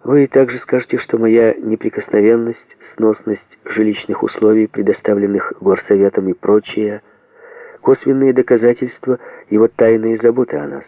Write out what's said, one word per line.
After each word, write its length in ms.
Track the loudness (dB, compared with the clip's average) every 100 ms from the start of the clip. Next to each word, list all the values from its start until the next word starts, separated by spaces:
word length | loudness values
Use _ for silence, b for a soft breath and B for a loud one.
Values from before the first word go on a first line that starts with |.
Вы 240 | 2 2 2
также 320 | 2 0 -4
скажете, 400 | -6 -6 -4 -8
что 200 | -4 -2
моя 360 | 2 4 2
неприкосновенность, 1200 | 0 -4 -4 -4 -8 -2 2 4 2 -2 -10 _ -20 -20
сносность 640 | -2 0 0 -4 -8 _ _
жилищных 580 | -10 -2 -2 -2 -8 -6
условий, 440 | -6 0 2 2 0
предоставленных 880 | -2 -2 -2 -2 -2 0 -2 -6 -4
горсоветом 680 | -2 -2 0 2 2 0 -4
и 60 |
прочее – 680 | -4 0 0 0 -6 -6 -8 B B B B B B B B
косвенные 480 | 0 0 2 2 2
доказательства 880 | 2 2 2 2 0 -6 -8 -6 -6 B B B
его 180 | 0 0
тайной 480 | 2 2 2 0 0
заботы 400 | 0 0 -4 -6
о 100 | -8
нас. 180 | -12